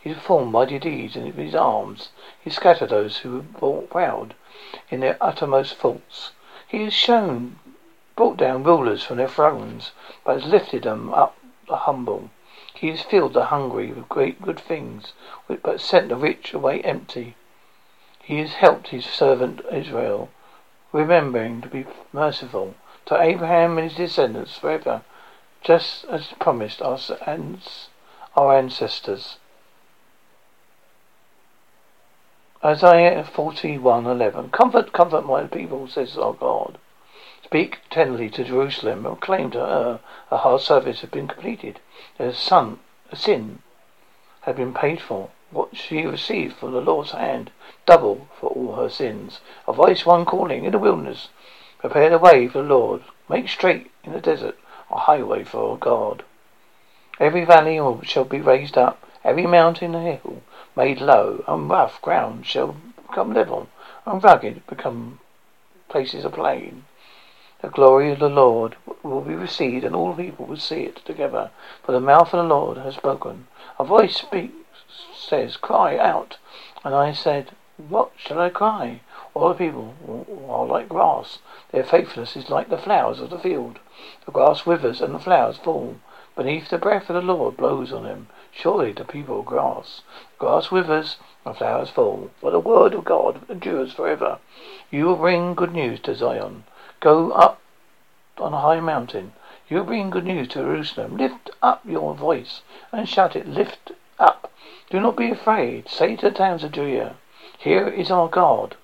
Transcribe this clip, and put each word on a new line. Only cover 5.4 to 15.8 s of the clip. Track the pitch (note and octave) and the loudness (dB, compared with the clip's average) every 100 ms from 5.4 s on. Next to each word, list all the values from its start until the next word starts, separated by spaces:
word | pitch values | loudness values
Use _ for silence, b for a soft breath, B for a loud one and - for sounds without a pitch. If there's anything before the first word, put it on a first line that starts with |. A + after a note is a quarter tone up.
| D3 C3+ C3+ | 2 2 0
faults. | - C3+ A#2+ - - - _ B B B | -2 -2 -2 -12 -20 -20 _ B B B
He | A3+ | -6
has | G#3+ | -4
shown, | G#3 - A#3 G3 A#2+ B2 - - - _ _ _ | -2 4 4 2 -4 -8 -14 -20 -20 _ _ _
brought | - A3+ - | 0 0 2
down | - C3 | 0 2
rulers | C#3 E3+ B2 G2+ | 4 4 4 -2
from | - B2 | -6 -4
their | C3 | -4
thrones, | - D3+ C3 A2 A#2 - - B B | 2 2 2 -10 -14 -16 -20 B B
but | - - | -2 -2
has | D3 | 2
lifted | F#3+ - A#2+ | 2 2 -6
them | A#2+ A2 A#2 | -4 -6 -4
up | - - - B3+ _ _ | -2 -2 -6 -20 _ _
the | |
humble. | - - C3+ A#2+ G2+ G#2 _ B B B | -4 -4 -4 -4 -8 -8 _ B B B
He | - D#3+ | -8 -8
has | D#3+ | -8
filled | - G3+ C#3+ | 0 2 2
the | A#2+ A#2+ | 0 0
hungry | D3 C3+ - A#2+ | -2 -2 -6 -8
with | - A#2+ | -10 -8
great | - C3+ - | -2 -2 -2
good | - D#3+ | -8 -10
things, | - D#3+ B2 A2+ - - B B _ | -8 -10 -10 -16 -18 -20 B B _
but | - - - | -8 -4 -6